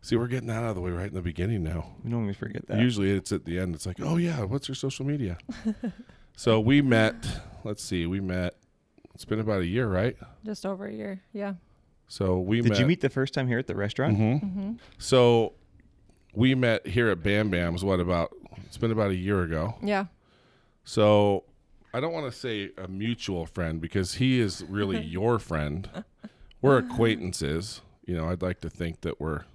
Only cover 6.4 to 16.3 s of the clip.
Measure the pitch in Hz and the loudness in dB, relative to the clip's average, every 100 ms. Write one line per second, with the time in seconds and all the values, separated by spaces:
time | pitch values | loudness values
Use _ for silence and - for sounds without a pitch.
6.4 | - 110 110 143 139 113 110 - - - | 2 4 6 6 6 6 4 2 -8 -8
7.4 | - - 107 104 - 90 85 95 95 92 | -10 -12 -8 -8 -4 -2 0 -2 -2 -2
8.4 | 90 - _ _ _ _ - - - 107 | -4 -6 _ _ _ _ -20 -20 -4 -2
9.4 | 110 101 87 104 120 92 113 - - - | 0 0 0 0 2 2 0 -2 -16 -14
10.4 | 214 208 190 190 208 214 208 190 _ 208 | -10 -8 -6 -6 -8 -10 -10 -12 _ -8
11.4 | 202 185 _ _ _ _ _ - 95 90 | -8 -8 _ _ _ _ _ -2 2 2
12.4 | 92 113 117 107 127 180 135 131 135 - | 2 2 4 4 4 4 2 0 -2 0
13.4 | 127 120 135 98 101 - 135 104 110 139 | 0 0 -2 -4 -4 0 2 4 4 2
14.4 | 202 185 196 233 - - - 131 120 117 | -2 -6 -6 -8 -12 -12 2 6 8 6
15.4 | 110 - _ - - _ _ _ _ | 4 -4 _ -20 -20 _ _ _ _